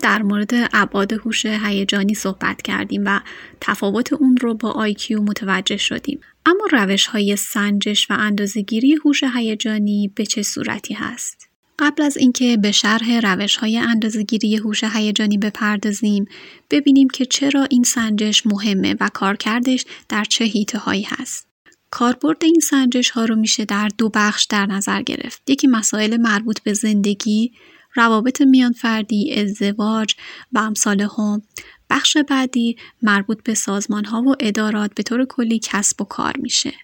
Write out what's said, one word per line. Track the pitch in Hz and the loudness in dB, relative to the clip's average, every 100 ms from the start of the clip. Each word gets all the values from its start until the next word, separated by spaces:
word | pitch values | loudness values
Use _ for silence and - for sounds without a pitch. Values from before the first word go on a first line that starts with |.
در | 226 202 | 2 0
مورد | 202 208 208 | 0 0 0
ابعاد | 240 233 214 202 202 202 | 0 0 0 0 0 -2
هوش | 220 220 220 214 | -2 -4 -4 -2
هیجانی | 214 208 202 196 202 196 | -2 -2 -2 -2 0 0
صحبت | 208 196 190 - 202 | -2 -4 -4 -6 -6
کردیم | - 196 196 202 202 | -6 -4 -4 -2 0
و | 202 - - - - | -2 -4 -20 -20 -10
تفاوت | - 208 202 202 254 | -6 -2 0 0 -2
اون | 269 262 247 | 2 4 4
رو | 240 | 2
با | 220 220 | -2 -4
آی | - 214 | -2 -2
کیو | 202 - 214 | -2 -4 -2
متوجه | 208 202 196 190 190 202 | 0 -2 -2 -2 0 -2
شدیم. | - - - - _ _ - | -4 -4 -6 -8 _ _ 2
اما | 381 415 | 2 2
روش‌های | 285 196 196 - 214 202 202 | 2 2 0 0 0 0 0
سنجش | - 226 202 202 208 208 - | -2 -2 0 0 0 -2 0
و | |
اندازه‌گیری | 202 214 202 202 214 196 220 269 311 294 | 0 0 0 -2 -4 -2 0 4 4 4
هوش | 277 | 2
هیجانی | 269 247 220 214 220 214 208 208 202 - | 0 0 -2 -2 -2 0 0 0 -2 -2
به | 208 | -4
چه | - | -2
صورتی | 202 - - - - | -4 -6 -6 -6 -8
هست؟ | 214 - 240 - - - _ _ - | -8 -8 -8 -12 -12 -20 _ _ -2
قبل | 302 294 | 0 2
از | 294 - | 0 4
اینکه | 254 240 247 233 | 2 4 2 4
به | 202 | 2
شرح | 202 208 226 226 233 | 2 2 0 2 2
روش‌های | 214 185 202 - 220 226 | 2 0 0 -2 0 0
اندازه‌گیری | 233 233 220 214 202 220 208 214 | 2 0 0 -2 -2 0 0 0
هوش | 214 208 | 0 -2
هیجانی | 220 220 214 208 214 208 | -2 0 0 0 0 0
بپردازیم، | 208 - 208 208 214 202 208 202 202 - - - - | 0 -2 -2 0 -2 -2 0 0 -2 -8 -20 -16 -2
ببینیم | 294 285 277 262 | 2 6 6 6
که | - 254 | 2 -2
چرا | - 285 285 269 | 0 0 0 2
این | 247 | 2
سنجش | 247 240 220 208 214 214 214 | 2 0 0 0 0 -2 -2
مهمه | 202 214 190 196 202 | 0 0 0 0 0
و | 202 | -4
کارکردش | - 196 202 214 233 247 254 - - - | -2 -4 -2 -2 -2 0 -2 -4 -14 -6
در | 214 | -4
چه | 220 - 226 | -2 0 0
حیطه‌هایی | 202 208 - - 190 208 | 0 -2 -4 -4 -4 -4
هست. | - 254 - - _ _ _ - | -8 -8 -12 -14 _ _ _ -12
کاربرد | - 240 247 294 320 | -2 0 0 -2 2
این | 320 330 | 4 4
سنجش‌ها | - 277 262 247 240 233 226 | 4 2 2 2 0 0 0
رو | 220 | 0
می‌شه | 220 - 214 | 0 0 -2
در | 202 214 - | 0 -2 0
دو | 220 | 0
بخش | 214 208 208 - | 2 2 0 0
در | 214 196 | 0 0
نظر | 196 202 196 | -2 -2 -4
گرفت. | - - 233 - - | -4 -6 -8 -8 -2
یکی | 277 277 | 2 4
مسائل | 226 214 208 214 233 | 4 0 0 0 2
مربوط | 233 202 220 214 | 2 2 -2 -4
به | - | -2
زندگی، | 208 214 208 202 202 220 214 233 _ - - _ - | 0 2 2 2 0 0 0 0 _ -20 -20 _ 2
روابط | 233 220 254 - | 4 4 2 4
میانفردی، | 277 262 247 233 233 220 208 208 247 | 6 6 4 0 -2 -2 -2 -2 0
ازدواج | - 208 208 202 208 208 220 214 - - - - | 0 -2 -2 -2 0 0 0 -2 -8 -18 -20 -6
و | 233 | -2
امثال | 220 208 214 202 | -2 -2 0 0
هم. | 208 - 208 208 - - - - - | -2 -2 -2 -2 -6 -20 -20 -14 -2
بخش | 277 - 311 | 0 2 2
بعدی | 285 269 254 247 233 226 - - | 2 0 0 0 -2 -4 -12 -2
مربوط | 214 202 196 220 | 2 2 0 -4
به | - | -2
سازمان‌ها | 214 - 202 208 208 208 226 | -4 -2 -4 -2 -4 -4 0
و | 254 269 | 0 2
ادارات، | 220 214 214 208 208 - | 0 0 0 0 -2 -4
به | |
طور | 208 233 262 | -4 -2 -2
کلی | - 226 226 | -2 0 0
کسب | - 202 208 - | -2 -2 -2 -4
و | 202 | -8
کار | - - - | -4 -4 -4
می‌شه. | - - - - | -4 -2 -4 -8